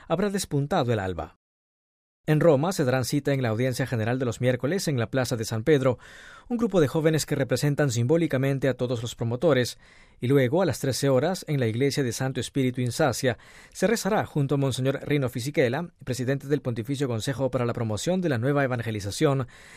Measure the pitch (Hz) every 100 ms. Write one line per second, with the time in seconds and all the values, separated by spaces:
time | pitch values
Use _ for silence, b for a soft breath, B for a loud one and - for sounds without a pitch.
0 | B 170 202 196 - 143 143 185 123 113
1 | 95 85 76 - _ _ _ _ _ _
2 | _ _ - 151 170 135 165 185 127 131
3 | 123 147 139 135 123 110 131 123 131 117
4 | 110 127 127 - 123 127 131 185 170 135
5 | 110 131 123 117 110 113 120 147 131 123
6 | B B B B B 240 233 190 143 165
7 | 156 156 - 143 127 123 147 143 147 117
8 | 120 165 165 131 135 139 135 123 123 120
9 | 117 - 113 123 170 127 120 - b b
10 | b b 120 139 123 160 185 113 131 123
11 | 139 127 156 185 - 143 113 110 139 139
12 | 127 - 131 131 - 143 127 123 123 -
13 | 151 113 131 113 B B B - - 233
14 | 190 208 110 156 139 143 135 123 131 135
15 | - 147 127 127 123 151 123 135 175 -
16 | - 127 123 139 139 143 131 117 110 135
17 | 135 117 120 135 135 127 120 117 113 104
18 | - 190 175 120 127 143 135 123 117 107
19 | 98 - 156 135 120 B B